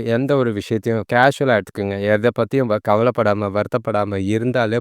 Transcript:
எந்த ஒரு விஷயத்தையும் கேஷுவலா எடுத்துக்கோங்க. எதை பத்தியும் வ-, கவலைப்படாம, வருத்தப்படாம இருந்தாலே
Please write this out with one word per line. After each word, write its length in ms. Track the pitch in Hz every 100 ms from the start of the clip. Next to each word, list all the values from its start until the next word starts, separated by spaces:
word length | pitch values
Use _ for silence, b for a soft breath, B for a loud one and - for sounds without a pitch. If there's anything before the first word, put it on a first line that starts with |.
| 117
எந்த 260 | 117 135 143
ஒரு 160 | 120
விஷயத்தையும் 520 | 104 - 113 117 113 101
கேஷுவலா 460 | 120 131 135 135 110
எடுத்துக்கோங்க. 420 | 95 - 101 98
எதை 280 | 101 107 117 120
பத்தியும் 340 | 110 135 123
வ-, 140 | 104 110
கவலைப்படாம, 640 | 107 120 120 107 104 101
வருத்தப்படாம 680 | 98 104 123 113 104 101 98 98
இருந்தாலே 540 | 107 117 127 113 117